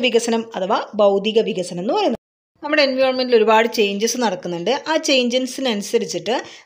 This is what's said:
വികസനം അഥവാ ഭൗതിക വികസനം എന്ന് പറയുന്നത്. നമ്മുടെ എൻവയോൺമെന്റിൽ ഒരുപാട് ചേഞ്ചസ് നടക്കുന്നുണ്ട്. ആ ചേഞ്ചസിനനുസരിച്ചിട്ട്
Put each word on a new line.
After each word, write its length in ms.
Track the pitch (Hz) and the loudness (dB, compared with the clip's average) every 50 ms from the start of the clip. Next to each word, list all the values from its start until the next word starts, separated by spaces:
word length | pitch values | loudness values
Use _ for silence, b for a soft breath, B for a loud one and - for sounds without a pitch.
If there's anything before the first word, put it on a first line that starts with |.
| 240 | 0
വികസനം 380 | 247 214 226 220 233 226 226 226 226 - 190 | 2 2 2 0 0 -2 -2 -4 -6 -6 -6
അഥവാ 180 | 185 185 233 294 - - - 208 | -2 -2 -2 -2 -4 -4 0 4
ഭൗതിക 400 | 208 202 196 196 185 220 202 220 208 190 | 4 4 4 2 0 2 2 2 0 0
വികസനം 320 | - 185 175 - 180 175 180 | -2 -6 -6 -6 -6 -6 -4
എന്ന് 100 | 233 339 | -2 -2
പറയുന്നത്. 240 | 427 403 302 233 - _ _ _ _ _ _ _ - 320 | 0 0 0 -2 -4 _ _ _ _ _ _ _ -10 -6
നമ്മുടെ 220 | 294 302 302 285 | -2 2 2 2
എൻവയോൺമെന്റിൽ 500 | 262 262 262 262 262 254 254 254 247 247 220 | 2 2 2 0 0 0 -2 0 2 4 4
ഒരുപാട് 300 | 214 220 220 220 233 233 233 233 | 6 6 4 4 4 2 0 0
ചേഞ്ചസ് 400 | 208 202 202 202 220 226 - 247 247 | 0 0 0 -2 -2 -2 -2 0 -2
നടക്കുന്നുണ്ട്. 460 | 208 180 180 - 175 175 170 175 208 262 277 277 294 | -2 -2 -4 -6 -6 -6 -4 -2 -2 -2 -2 -2 -2
ആ 40 | 320 311 320 - | -2 -2 0 2
ചേഞ്ചസിനനുസരിച്ചിട്ട് 1300 | 277 262 247 240 233 254 262 254 - - 269 254 214 202 196 - - 226 202 165 180 165 - 196 247 330 359 B B B B | 2 2 2 2 0 -2 -2 -4 -6 -4 -2 -2 -2 -2 -4 -2 -2 -2 -2 -2 -6 -6 -4 -2 -4 -4 -4 B B B B